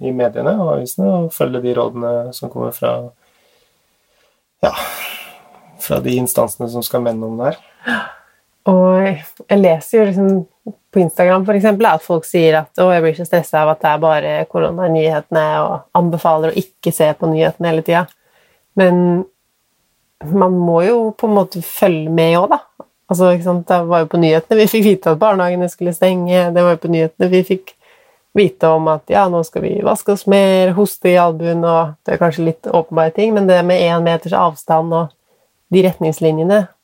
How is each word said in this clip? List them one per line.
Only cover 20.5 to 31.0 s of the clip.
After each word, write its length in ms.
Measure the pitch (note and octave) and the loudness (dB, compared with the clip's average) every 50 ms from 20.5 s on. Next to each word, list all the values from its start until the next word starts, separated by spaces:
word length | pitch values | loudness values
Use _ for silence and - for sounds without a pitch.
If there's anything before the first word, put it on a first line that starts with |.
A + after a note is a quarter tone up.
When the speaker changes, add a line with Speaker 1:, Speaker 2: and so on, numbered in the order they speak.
| F#3 | 2
Speaker 2:
må 240 | F3+ F3 E3+ E3+ E3 F3 | 0 0 2 2 2 2
jo 120 | G3+ A#3+ A#3 A3+ A3 G#3+ - | 2 0 0 0 -4 -4 -4
på 100 | - A3+ | -2 0
en 80 | G#3 | 2
måte 240 | G3+ F#3 F#3 - F#3 E3 | 2 0 0 -4 -12 -10
følge 460 | - - - - F#3+ E3+ D#3 D#3 D#3 E3 | -10 -4 0 0 2 2 0 -2 -2 0
med 240 | E3+ D#3+ E3 E3+ F3 | 2 2 2 2 2
også, 160 | F#3 G3+ - | 2 2 0
da. 340 | C#4+ - _ _ _ - _ _ _ _ _ G3 | -2 -2 _ _ _ -20 _ _ _ _ _ 0
Altså, 200 | E3+ F#3 F3+ F3+ | 2 4 2 2
ikke 100 | F3+ F3 | 2 0
sant? 220 | F#3 F3 F3 E3+ - | -2 -2 -2 0 0
Det 120 | F#3 F3 E3+ E3 | 0 0 0 0
var 140 | F3 E3+ E3 | 0 0 0
jo 80 | D#3+ - | 0 0
på 60 | E3+ E3+ | 2 2
nyhetene 380 | D#3+ D#3 D#3+ E3 _ A3 A3 G#3+ | 4 2 2 2 _ 2 2 2
vi 60 | G#3 | 2
fikk 140 | - A3+ G3+ | 2 2 4
vite 260 | G#3+ G3 F#3 - E3+ D#3+ | 4 2 2 2 0 0
at 80 | D3+ | 2
barnehagene 460 | G#3+ A3 G3+ F#3+ F3+ F3 F3+ F3+ F3+ F3 | 2 2 2 2 0 -2 -2 -2 -4 -4
skulle 240 | - _ F3+ F3 E3+ | -4 _ -4 -4 -2
stenge. 540 | - - F#3 F#3 F3+ F3 F3 F3+ F#3 F3 F3 E3+ | 0 0 0 0 0 -2 0 0 2 2 2 2
Det 80 | F3 F3 | 2 2
var 120 | F3 E3+ | 2 2
jo 60 | E3 - | 0 -2
på 60 | E3+ E3+ | -2 0
nyhetene 340 | E3 D#3+ D#3+ _ _ F#3 F3+ F#3 | 0 0 -2 _ _ -2 2 2
vi 80 | F#3 F#3 - | 2 2 0
fikk 240 | G3 F#3+ - - - _ _ _ _ _ _ _ _ _ _ _ _ | -2 -4 -4 -16 -20 _ _ _ _ _ _ _ _ _ _ _ _
vite 360 | - G#3 F#3 F#3+ _ - D#3+ D#3+ | 2 2 2 0 _ 2 2 2
om 160 | D#3+ D#3+ D#3+ | 2 2 0
at, 140 | D#3 D#3 _ - - | -2 -2 _ -2 0
ja, 140 | G3+ G3+ F#3 | 2 2 2
nå 120 | F3 E3+ E3 | 0 -2 -2
skal 200 | - _ - - | -4 _ -6 -4
vi 80 | - - - G#3 | -4 -4 -2 0
vaske 300 | - - - - - G3+ | -2 -2 -2 0 -2 -4
oss 100 | G3 - G3+ | -2 0 2
mer, 420 | G3 G3 G3 F#3+ F#3+ F#3 F#3 F#3 F3+ F#3 | 2 4 4 4 2 2 2 2 2 0
hoste 340 | G#3 F#3+ - - | 0 -2 -2 -2